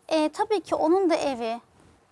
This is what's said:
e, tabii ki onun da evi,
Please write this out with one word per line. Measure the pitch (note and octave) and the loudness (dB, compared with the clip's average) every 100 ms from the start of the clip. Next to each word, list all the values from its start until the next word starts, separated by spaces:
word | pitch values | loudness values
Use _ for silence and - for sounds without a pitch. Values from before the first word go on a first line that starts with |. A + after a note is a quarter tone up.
| - | -4
e, | D#4+ D4+ | 0 0
tabii | D#4 G#4 G#4 | -2 -2 -2
ki | - | -2
onun | E4 D#4+ F#4 F#4 | 0 2 4 2
da | |
evi, | D#4+ C#4+ B3 A#3 A#3 - _ - _ _ | 2 -2 -4 -6 -6 -12 _ -20 _ _